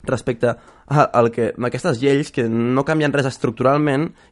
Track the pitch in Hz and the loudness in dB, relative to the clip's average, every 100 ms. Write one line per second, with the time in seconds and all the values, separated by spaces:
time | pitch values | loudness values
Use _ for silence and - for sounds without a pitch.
0 | - 127 - 120 120 113 - - - 147 | -6 -4 -4 -2 -2 -2 -10 -20 -2 2
1 | 135 120 117 117 113 - 123 127 180 117 | 2 4 2 2 -4 -2 -6 -4 -4 0
2 | 139 139 151 - 117 113 117 131 139 156 | 2 0 0 -2 -2 0 0 0 0 0
3 | 147 143 131 - 131 107 127 147 151 135 | 0 0 -2 -2 -4 0 2 2 2 0
4 | 170 - _ | -4 -8 _